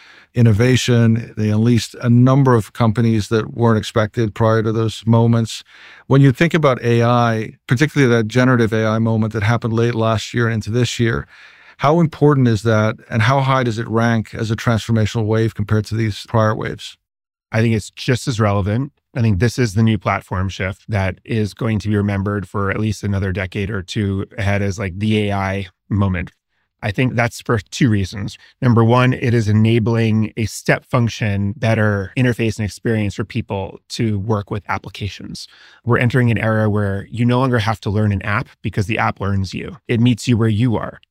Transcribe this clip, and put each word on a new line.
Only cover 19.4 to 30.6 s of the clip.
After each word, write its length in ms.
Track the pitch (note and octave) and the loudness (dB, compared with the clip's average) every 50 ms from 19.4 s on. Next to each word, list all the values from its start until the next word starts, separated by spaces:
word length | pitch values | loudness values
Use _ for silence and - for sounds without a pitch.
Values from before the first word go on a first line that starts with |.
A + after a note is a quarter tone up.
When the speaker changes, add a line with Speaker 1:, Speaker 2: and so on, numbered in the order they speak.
| B2 A#2 - - | 0 0 0 0
Speaker 2:
is 140 | B2 A2+ F2+ | -2 0 0
the 100 | A2 A2+ | 2 2
new 140 | A2 A2 | 2 2
platform 500 | G2 - A2+ G2 G2 - - G#2+ F#2 F#2+ | 0 -2 -2 -4 -4 -4 -6 -6 -4 -4
shift 380 | G2 F#2 - G2+ F#2 G2+ - _ | -4 -4 -6 -6 -8 -8 -10 _
that 320 | - A2 G2+ F#2+ F#2+ F2+ - _ | -6 -4 -2 -2 -2 -4 -8 _
is 280 | - A#2+ A2 G#2+ G2 - | -6 -4 -2 -2 -4 -4
going 260 | - - A2+ A2 G#2 | -6 -4 -4 -2 -2
to 100 | - G#2 | -2 -2
be 80 | G#2+ | 0
remembered 500 | G2+ G2+ G#2 G2+ G2 G2 G#2 G2+ G#2 F#2 | 0 0 0 -2 -2 -2 -2 -4 -4 -6
for 240 | - - G#2+ G2+ F#2+ | -6 -6 -4 -4 -2
at 80 | F#2+ - | -2 -2
least 240 | G#2+ G#2+ G#2 - - | -4 -4 -6 -4 -4
another 300 | A2 G2+ G2 G2+ F#2+ F2+ | -4 -4 -2 -4 -4 -4
decade 360 | G2 F#2 F2+ - G#2+ G2+ F#2+ | -6 -6 -6 -6 -6 -6 -6
or 120 | A2+ G2 | -6 -8
two 460 | F2+ - - A2+ G#2 G2 G2 F#2+ G2+ - - | -8 -6 -6 -4 -2 -2 -4 -4 -6 -8 -8
ahead 240 | - G2+ G2 G2+ G2+ | -6 -2 -2 0 0
as, 180 | G2+ G2+ F#2 - | -2 -2 -4 -6
like, 180 | G2+ G2 F#2 | -8 -8 -6
the 320 | F#2+ G#2 G#2+ G#2+ G#2+ G#2 G2+ | -4 -2 0 0 0 0 -2
A 40 | G2 | -2
I 340 | G2 G2 F#2+ F#2+ G2 G2 - - _ _ _ | -4 -4 -4 -4 -6 -8 -12 -16 _ _ _
moment. 420 | - G2+ G2+ G2 F#2 F2 E2 - - _ _ _ _ _ _ _ _ _ - | -2 0 0 0 -2 -4 -6 -10 -14 _ _ _ _ _ _ _ _ _ -8
I 60 | G#2+ | -4
think 240 | G2+ - C3 B2+ G#2+ | -2 0 -2 0 0
that's 300 | A#2 A#2+ A#2 - - - | 0 -2 -2 -4 -6 -4
for 160 | - B2 A2 | -2 -2 -2
two 320 | - _ - - - B2 | -2 _ -2 0 2 2
reasons. 480 | G#2+ G2+ F#2+ F2 - G#2 G2+ G#2 - - _ _ _ _ | 2 2 0 -4 -6 -10 -10 -10 -12 -14 _ _ _ _
Number 240 | - B2+ A#2 A2 A2+ | 0 4 4 6 6
one, 300 | A2+ A#2+ B2 B2+ B2+ C3 | 6 6 4 4 4 2
it 220 | - - B2 A#2 | 0 0 0 0
is 120 | A#2+ A2 | 2 2
enabling 840 | G#2 G#2 G#2+ A2 A2 A#2 A#2 A2 A#2 A#2 A2+ A2+ A2 G#2+ A2 G#2+ - - | 2 2 4 4 4 4 2 2 0 0 0 2 2 2 0 0 -2 -4
a 100 | - A2+ | -4 -6
step 380 | G2+ - - | -6 -6 -6